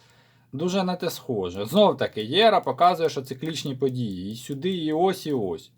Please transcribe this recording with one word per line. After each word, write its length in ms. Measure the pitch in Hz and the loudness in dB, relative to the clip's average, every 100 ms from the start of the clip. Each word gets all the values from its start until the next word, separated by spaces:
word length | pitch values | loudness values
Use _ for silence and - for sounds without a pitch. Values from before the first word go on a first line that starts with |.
| _ _ _ _ _ | _ _ _ _ _
Дуже 320 | 131 180 190 | -6 -2 0
на 120 | 180 180 | -2 -2
те 140 | 170 | -4
схоже. 560 | - - 107 90 95 113 | -6 -6 -4 -4 -4 0
Знов 300 | 202 196 127 | 4 6 4
таки, 260 | - - | -2 -4
Єра 380 | 107 175 226 180 | -2 4 6 4
показує, 480 | - 131 175 170 156 | 0 4 4 4 0
що 140 | 139 | -2
циклічні 520 | 127 131 160 147 147 | -8 -8 -8 -6 -6
події. 580 | 127 139 127 113 90 95 | -2 -2 -2 -4 -6 -8
І 40 | 117 | -10
сюди, 400 | - 139 185 180 | -10 -6 -4 -2
і 160 | 156 | -2
ось, 340 | 156 190 170 156 | 0 0 0 -2
і 60 | |
ось. 400 | 131 95 80 - | -2 -2 -6 -10